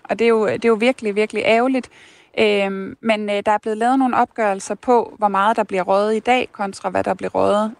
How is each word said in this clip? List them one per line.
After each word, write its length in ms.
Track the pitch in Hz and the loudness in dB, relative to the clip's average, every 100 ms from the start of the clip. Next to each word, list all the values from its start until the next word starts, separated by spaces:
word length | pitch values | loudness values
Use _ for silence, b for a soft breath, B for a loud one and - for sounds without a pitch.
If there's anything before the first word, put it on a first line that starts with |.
Og 160 | - 202 | -6 0
det 60 | 233 | 2
er 40 | |
jo, 180 | 226 208 | 2 0
det 180 | - 233 | 0 2
er 40 | |
jo 40 | |
virkelig, 420 | 214 240 262 214 202 | 2 2 0 -2 -2
virkelig 280 | 214 214 - | -2 -2 2
ærgerligt. 440 | 226 254 262 - B B B B - | 2 2 -2 -6 B B B B 0
Øhm, 580 | 214 202 196 196 190 - | 2 2 -2 -4 -8 -6
men, 280 | 226 214 208 | -4 -2 -2
øh, 140 | 202 214 | -2 0
der 60 | |
er 60 | 214 | -2
blevet 200 | 226 214 | -2 -2
lavet 220 | 233 269 | 0 2
nogle 180 | 254 226 | 2 0
opgørelser 580 | 247 - 214 196 - - | 0 0 -2 -2 -6 -6
på, 400 | - 240 - - | 0 2 0 -2
hvor 100 | 208 | 0
meget 300 | 196 202 233 | 2 2 0
der 60 | |
bliver 200 | 202 190 | -2 -2
røget 320 | 180 196 214 220 | 0 0 2 0
i 40 | |
dag, 300 | 233 254 - | 0 0 -2
kontra 380 | - 202 - 190 | -6 -8 -6 -4
hvad 140 | 190 | -2
der 100 | 190 | -2
blev 160 | 190 190 | -4 -4
røget, 420 | 190 196 202 214 | 0 2 2 -2